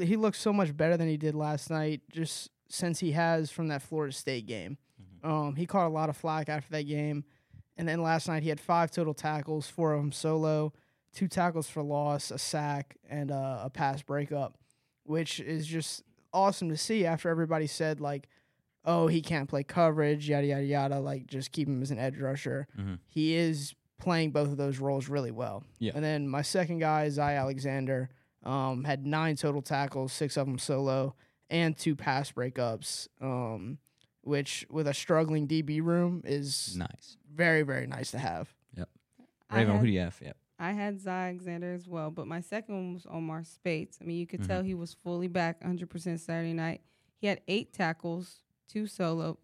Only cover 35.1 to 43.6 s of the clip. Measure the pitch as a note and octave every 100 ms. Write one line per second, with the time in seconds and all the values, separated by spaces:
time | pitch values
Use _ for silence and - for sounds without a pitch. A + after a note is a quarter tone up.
35.1 | D#3+ D#3+ D#3 D3 D#3+ D3+ D3+ E3 F3 F3
36.1 | F3 - C#3+ C#3 C#3+ - F#2 E2+ - -
37.1 | - - D3 E3+ D#3 C#3 C3 B2+ B2 -
38.1 | B2 A#2+ E2 - _ _ - F2 _ _
39.1 | _ - _ - A2+ G#2+ G2+ A#2 F#2+ F2
40.1 | - - - _ - E3+ G#3 G#3 G3 F#3+
41.1 | F#3 F3+ F3+ F3+ E3+ F3 F3+ F3+ E3 D#3
42.1 | E3 C3+ E3+ E3+ G#3+ G#3+ G3 F#3 F3+ -
43.1 | E3 D#3+ D#3+ E3 -